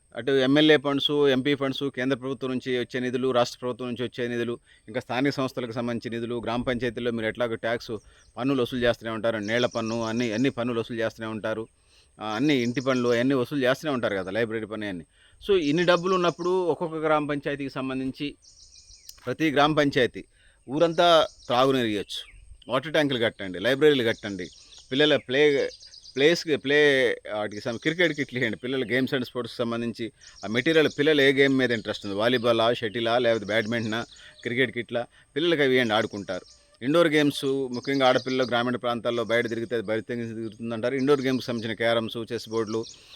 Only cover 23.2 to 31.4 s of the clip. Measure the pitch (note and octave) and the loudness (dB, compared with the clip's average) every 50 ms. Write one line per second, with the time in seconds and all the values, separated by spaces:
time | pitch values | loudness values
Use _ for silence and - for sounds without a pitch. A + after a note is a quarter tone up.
23.2 | A#2 A2 - - G2+ F#2 F2 F2 G2 A#2+ C3+ C3+ D3+ D3+ D3 C3 A2+ A2+ A2 - | 0 0 -2 -4 -8 -8 -6 -2 0 0 2 4 6 6 6 6 2 0 0 -2
24.2 | - G#2+ G2+ F2+ F2+ - - - - - - - - - C3 C3+ D3+ D3+ D3 B2+ | -4 -8 -8 -8 -10 -10 -14 -18 -20 -20 -20 -20 -12 -4 0 2 4 4 4 2
25.2 | - - B2+ C#3 D3+ D3+ C#3+ C3+ G2+ - - - - - - - - - - B2+ | 0 0 2 4 4 4 4 2 0 -2 -4 -10 -20 -20 -20 -20 -20 -8 -2 2
26.2 | C#3 D#3+ E3+ E3 - E3 C#3+ B2 - C3+ C#3+ D3 D3+ D3 C#3 C3 B2+ A2+ - - | 4 4 4 2 0 -2 -2 -2 0 2 2 4 6 6 4 4 2 2 0 -2
27.2 | - - G#2 G#2+ G#2+ G#2 G2+ G#2 - C3 A2+ G#2+ - D#3 D#3+ F3+ F3+ D#3+ D3+ D3 | -8 -8 -6 -6 -6 -6 -8 -8 -8 -8 -6 -4 -4 -2 0 2 0 0 0 -2
28.2 | C3+ - A#2+ B2 B2+ A2+ G2+ - - B2 C3+ C3 C3 G2 A#2+ C3 C3 B2 D3 C3+ | -6 -6 -4 -4 -4 -4 -4 -6 -6 -6 -6 -4 -4 -2 -2 -2 0 0 -2 -4
29.2 | A#2+ - - B2+ A#2+ A2+ - - A#2+ A#2 A#2 A#2 A#2+ A#2 G#2+ - A#2 G#2+ - _ | -4 -4 -8 -8 -8 -8 -6 -6 -6 -4 -4 -6 -6 -8 -8 -8 -10 -12 -12 _
30.2 | - - - - - G3 G#3+ - - E3 D#3+ D#3+ D3+ C3+ - - C#3+ D#3 D#3 C#3+ | -20 -20 -18 -14 -10 -6 -4 -2 0 2 4 4 4 2 2 0 2 2 4 4
31.2 | C3+ C#3 C#3 C3+ | 4 4 6 4